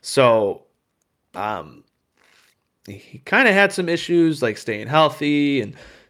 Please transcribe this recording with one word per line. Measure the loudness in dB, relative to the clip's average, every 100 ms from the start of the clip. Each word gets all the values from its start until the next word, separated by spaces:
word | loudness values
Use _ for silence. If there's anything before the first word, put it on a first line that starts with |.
so, | -6 2 4 4 0 -4 _ _ _ _ _ _ _
um, | -10 -8 -8 -12 -20 _ _ _ _ _ _ _ _ _ _ -20
he, |
he | -20 -20 -18
kinda | -2 2 4
had | 4 2
some | 0 -4
issues, | -4 0 2 2 2
like, | -4 -4
staying | -8 -8 -2
healthy | 2 2 0 -2 0 0 -2
and | -4 -12 -20 -20 _